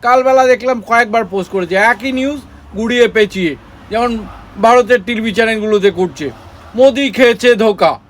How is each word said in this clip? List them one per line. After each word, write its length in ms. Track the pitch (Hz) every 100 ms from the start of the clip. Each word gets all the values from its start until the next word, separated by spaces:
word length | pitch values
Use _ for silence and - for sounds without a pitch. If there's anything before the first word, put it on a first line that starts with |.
কালবেলা 440 | 240 254 262 262 262
দেখলাম 360 | 240 247 247
কয়েকবার 440 | 208 233 233 226 220
পোস্ট 260 | 196 180
করেছে, 240 | 196 175 190
একই 360 | 214 226 254
নিউজ 280 | 254 262 294 - - - 190
গুড়িয়ে 320 | 226 247 233
পেঁচিয়ে, 480 | 185 208 190 170 135 - - -
যেমন 300 | 214 240 226 208 - - -
ভারতের 420 | 220 247 240 247
টিভি 280 | 185 226 220
চ্যানেলগুলোতে 600 | 196 226 220 214 208 196
করছে, 380 | 175 180 135 147 113 - - - 220
"মোদি 360 | 262 247 277
খেয়েছে 440 | 196 247 233 247 233
ধোকা 440 | 220 202 170 127 _